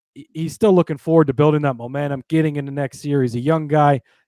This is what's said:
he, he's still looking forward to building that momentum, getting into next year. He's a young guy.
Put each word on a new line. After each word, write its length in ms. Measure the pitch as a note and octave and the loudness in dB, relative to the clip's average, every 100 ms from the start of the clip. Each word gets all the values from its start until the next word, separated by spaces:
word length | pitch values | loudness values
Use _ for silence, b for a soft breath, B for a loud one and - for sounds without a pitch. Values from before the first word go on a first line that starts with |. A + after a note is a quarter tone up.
| _ | _
he, 120 | - - | -20 -16
he's 220 | D#3+ D#3+ | -8 -8
still 180 | - G#3+ | 0 2
looking 240 | F#3 E3 C#3+ | 4 2 -4
forward 300 | E3 E3 C#3+ | 2 4 4
to 80 | |
building 280 | A#2+ D3+ D3+ | 2 2 2
that 120 | C#3+ | -2
momentum, 480 | A#2 A#2+ C#3 C#3+ C3+ - | -4 -8 -6 -6 -6 -2
getting 280 | D#3+ D#3 D3 | 0 0 -2
into 160 | C#3 | -8
next 320 | C#3+ C3+ - | -6 -6 -8
year. 160 | D3 C#3+ | -4 0
He's 120 | B2 | 0
a 60 | A#2+ | -2
young 280 | C#3 D#3+ D3+ | -2 -2 0
guy. 320 | D3+ D3 C3+ _ _ | 2 2 2 _ _